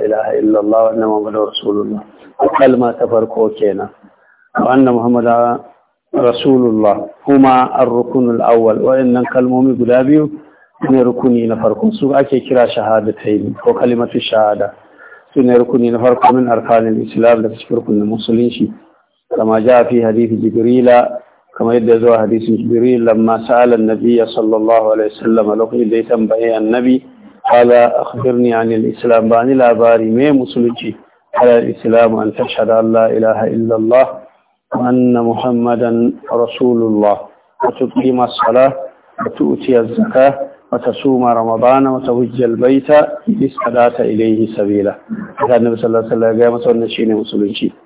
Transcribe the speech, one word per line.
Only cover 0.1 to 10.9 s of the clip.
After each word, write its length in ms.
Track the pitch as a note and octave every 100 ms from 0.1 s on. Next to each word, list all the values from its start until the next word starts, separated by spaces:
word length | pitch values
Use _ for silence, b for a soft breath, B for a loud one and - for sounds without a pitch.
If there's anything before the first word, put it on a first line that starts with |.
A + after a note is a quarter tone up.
| G#2+ A2 A2
illallah 400 | G#2+ G#2+ G#2 A2
wa 60 | A2+
anna 160 | A2 A2
Muhammadar 460 | G#2+ G#2+ G#2+ G#2
Rasulullah." 480 | - A2+ G#2 G#2+ G#2+ - B B B - -
Kalma 340 | C3+ B2 A#2+ A2+
ta 80 | A#2
farko 440 | A2+ A2 A2+ A2 -
kenan. 280 | G#2 G2 G#2 _ _ b b b b -
"Wa 140 | A#2
anna 200 | C3 C3
Muhammadar 680 | A#2+ A#2 A#2+ A#2 A#2 A#2+ A#2+ - _ _ _ _
Rasulullah" 960 | - B2 A#2+ - C3 B2 A2 G#2+ G2+ - -
kuma 460 | - C#3 C3+ B2+ B2+
ar-rukunul 720 | - B2 A#2+ A#2+ C3 A#2+ A#2
awwal. 360 | A#2 A#2 A2+ A2
Wa'annan 420 | B2 C3 B2+ B2 A#2+
kalmomi 420 | C3 B2+ B2+ C3
guda 300 | B2 A#2 B2
biyu 260 | C3 D3+ D3+ B B B B - D3+